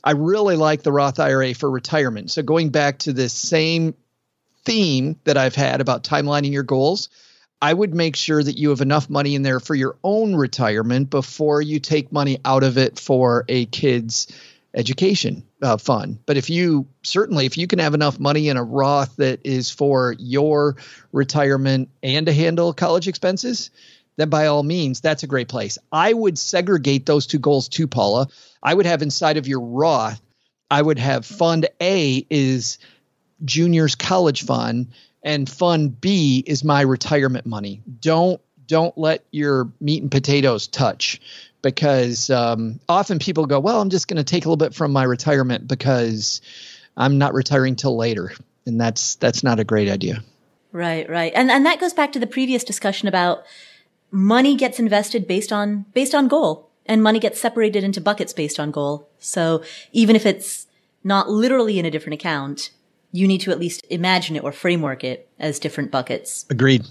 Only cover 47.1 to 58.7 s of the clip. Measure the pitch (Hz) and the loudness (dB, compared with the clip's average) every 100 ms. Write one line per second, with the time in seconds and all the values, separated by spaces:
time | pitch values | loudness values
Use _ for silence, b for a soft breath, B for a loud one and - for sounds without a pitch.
47.1 | 139 139 - 131 143 131 127 143 117 117 | 4 2 0 0 2 2 0 -2 0 -2
48.1 | 107 87 - - _ - 117 117 113 - | -2 -6 -12 -20 _ -6 -2 0 -2 -6
49.1 | - 113 - 131 113 104 107 101 98 90 | 0 0 0 0 0 2 2 2 0 -4
50.1 | 113 - _ _ _ _ 170 170 165 156 | -6 -10 _ _ _ _ -6 -4 -4 -4
51.1 | 170 165 - 254 262 294 320 359 349 285 | -4 0 2 2 4 2 2 -2 0 -2
52.1 | 285 - - 262 254 - 202 202 196 196 | -2 -4 -2 0 -2 -4 -4 -4 -2 -2
53.1 | 185 175 - B B B B B _ _ | 2 2 0 B B B B B _ _
54.1 | 196 196 233 269 277 254 247 226 208 208 | 0 4 6 4 4 0 0 2 2 0
55.1 | 233 180 185 208 208 208 208 196 - 269 | -4 -2 -2 -2 -2 -2 -4 -2 -2 0
56.1 | 294 262 294 214 151 _ _ - 220 214 | 2 2 2 0 -2 _ _ 0 4 4
57.1 | 220 226 - 233 233 214 202 196 190 165 | 4 0 0 -2 0 0 0 -2 -2 -2
58.1 | 208 185 - 147 - 147 | -2 -4 -4 -6 -4 -6